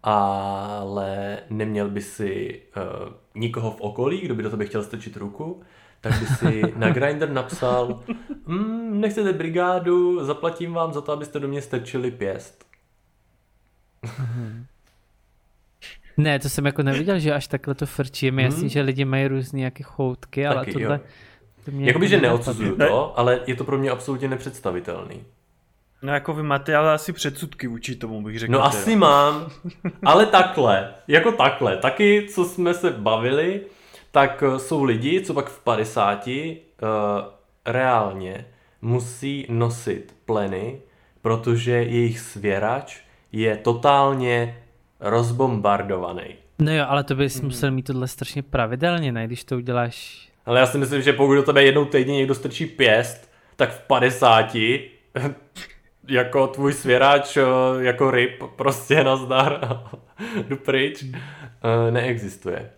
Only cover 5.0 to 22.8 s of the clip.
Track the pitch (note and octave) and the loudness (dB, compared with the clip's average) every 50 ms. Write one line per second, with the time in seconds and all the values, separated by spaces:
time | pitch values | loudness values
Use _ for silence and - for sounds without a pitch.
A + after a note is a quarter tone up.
5 | - - - G#2 G2+ G2+ - - D3+ D#3+ F#3 - - _ _ _ _ _ _ _ | -14 -14 -14 -12 -12 -12 -10 -10 -12 -12 -12 -14 -18 _ _ _ _ _ _ _
6 | - A2 A2+ A2+ A#2 A#2+ C3+ A#2 A#2+ A#2 A2 G#2+ G#2+ - - A2+ A2+ A2 A#2 B2 | -4 -2 -2 -2 0 -2 -2 0 0 0 0 0 0 -2 -2 0 0 0 2 2
7 | C3+ C#3+ D3+ D3 D#3 D3 C#3 C3 A#2+ - - - - B2 B2 B2 B2 B2 - - | 0 -2 0 -2 -4 -4 -4 -6 -6 -6 -8 -4 -2 0 0 0 -2 -2 -6 -10
8 | - - A#3 - - - D4 - - D3+ E3+ F#3+ G#3+ A3 A3+ A#3 A#3 A3+ G#3+ G3+ | -10 -12 -12 -12 -10 -14 -16 -14 -10 -8 -6 -4 -4 -4 -6 -8 -6 -4 -2 -2
9 | G#3+ G#3 G#3 A3 G#3 F#3+ F3+ D#3 E3 E3 E3 F3+ F3+ F3+ F3+ F3+ F3 F3 F3+ F3+ | -2 -2 -2 0 0 0 0 -2 -4 -2 -2 0 0 0 0 0 0 2 2 4
10 | F3+ F3+ F3+ F3 C#3+ C3+ D3+ D3 - E3 E3 - F3+ E3+ E3+ E3+ E3 D#3+ D3 D3 | 4 2 0 -2 -2 -4 -4 -2 -4 -6 -4 -4 -8 -6 -4 -4 -4 -2 -4 -6
11 | C#3+ - D3 D3 D3+ C#3+ - D3+ C#3 C#3 C#3 C#3+ C3+ - - B2 A#2+ - - C3 | -4 -4 -6 -6 -6 -10 -8 -8 -6 -6 -6 -6 -6 -6 -6 -6 -6 -6 -6 -4
12 | B2 B2 A#2+ - G2+ G2 F#2+ - - - _ _ - _ _ _ _ _ _ _ | -4 -4 -6 -4 -6 -6 -6 -8 -10 -18 _ _ -20 _ _ _ _ _ _ _
13 | _ _ _ _ _ _ _ _ _ _ _ _ _ _ _ _ _ _ _ _ | _ _ _ _ _ _ _ _ _ _ _ _ _ _ _ _ _ _ _ _
14 | - A#2 A#2 B2+ C3 A#2 A#2 B2 A#2+ A2 A2 A#2 A#2+ B2+ _ _ _ _ _ _ | -16 -14 -10 -8 -8 -8 -6 -8 -8 -10 -12 -14 -18 -20 _ _ _ _ _ _
15 | _ _ _ _ _ _ _ _ _ _ _ _ _ _ _ _ - - - - | _ _ _ _ _ _ _ _ _ _ _ _ _ _ _ _ -20 -20 -20 -20
16 | _ - _ - D3 D#3 D3 C#3 C#3+ C#3+ - - C#3+ C#3+ C#3 - C#3+ C3+ C3+ C3+ | _ -8 _ 0 0 2 0 -2 -2 -4 -4 -2 -2 -2 0 0 0 0 0 0
17 | D#3 F#3+ G3 F3+ D3+ D3+ D3 C#3+ C#3 - - C3+ - C#3+ C#3 - D3+ C3+ - - | 0 0 0 0 0 0 -2 -2 -4 -4 -8 -6 -4 -6 -6 -6 -6 -8 -4 -6
18 | C#3 C3 - - - C3 C3 C3+ C3 B2+ C#3+ D#3+ D3 C#3 B2+ D3 C#3 C3+ C3 C3+ | -6 -6 -4 -2 -2 0 2 2 0 0 0 -2 -4 -2 -2 0 0 0 0 0
19 | C#3 C3+ C3 C3+ C3+ C#3 C3+ C3+ C3 B2+ - C3+ C3 B2+ B2+ - C3+ - - - | -2 0 0 0 0 0 0 -2 -4 -4 -6 -4 -6 -6 -6 -10 -18 -16 -6 -4
20 | C#3 B2+ B2+ B2 - - - C#3 C#3 C#3+ C#3+ C3 B2+ - - D3 - A2 C#3+ C#3+ | -4 -4 -4 -6 -14 -8 -4 -4 -2 0 -2 -2 -4 -4 -6 -4 -2 -2 -2 -4
21 | - - - - - - - _ _ _ _ _ - - C#3 C#3 C#3 B2+ C3 D#3+ | -4 -14 -20 -20 -20 -20 -20 _ _ _ _ _ -14 -10 -6 0 2 2 4 4
22 | F3+ F#3+ G3 F#3+ C#3 A#2+ A#2 A#2+ A#2 - A#2+ A2 G#2+ G2+ F#2+ - | 4 4 4 4 4 4 2 2 0 -2 -4 -2 -2 -2 2 2